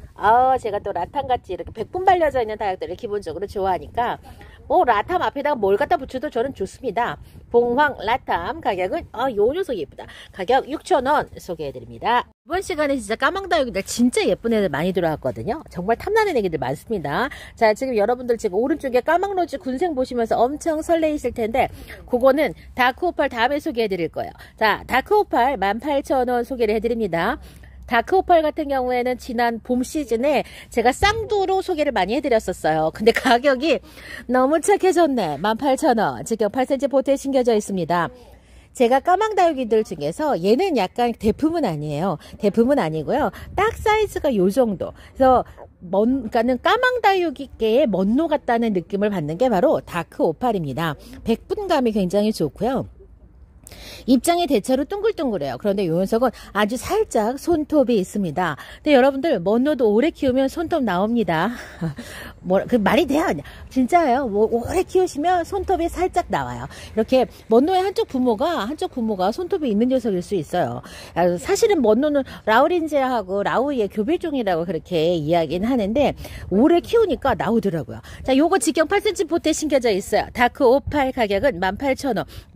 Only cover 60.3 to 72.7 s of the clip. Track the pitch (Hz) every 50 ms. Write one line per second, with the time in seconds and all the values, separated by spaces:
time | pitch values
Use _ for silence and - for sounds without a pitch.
60.3 | 247 269 269 269 - 330 349 294 349 311 254 208 175 180 202 220 240 233 202 175
61.3 | 165 156 175 226 247 - - - - - 170 156 143 - - - - - - -
62.3 | - - - 175 185 196 - - 240 233 190 185 196 277 349 - 269 311 349 339
63.3 | 196 143 - - - - - - - 262 254 - 349 349 330 262 233 269 277 220
64.3 | 196 202 220 - 233 233 247 262 285 359 339 - - 370 370 - - 277 311 349
65.3 | 370 349 330 - 370 392 359 - 370 311 339 339 - 330 359 370 - 359 339 -
66.3 | 190 147 131 123 123 120 127 - - - - - - 220 220 - 262 262 226 170
67.3 | - - - - 226 240 277 349 381 370 370 403 381 453 440 - - 247 254 247
68.3 | 220 196 277 349 330 247 196 226 311 - 370 - - 254 226 220 208 185 180 202
69.3 | 233 359 370 339 403 330 302 240 196 208 240 254 262 254 - 233 190 175 175 -
70.3 | 208 180 143 - - 180 151 117 120 123 - - - - - - - 165 180 175
71.3 | 175 175 - - 392 - 466 427 403 320 233 214 214 240 302 302 294 277 269 -
72.3 | - - - 214 214 240 285 320